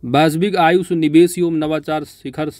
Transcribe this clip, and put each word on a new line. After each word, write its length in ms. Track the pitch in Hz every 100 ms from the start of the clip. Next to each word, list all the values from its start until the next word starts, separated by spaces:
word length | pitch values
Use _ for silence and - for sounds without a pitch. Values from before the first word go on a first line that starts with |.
वैश्विक 540 | 120 135 160 156 202 185
आयुष 340 | 165 175 175
निवेश 460 | 175 156 156 175 175
एवं 160 | 170
नवाचार 500 | 165 156 156 147 156
शिखर 460 | 147 - 143 127 151 -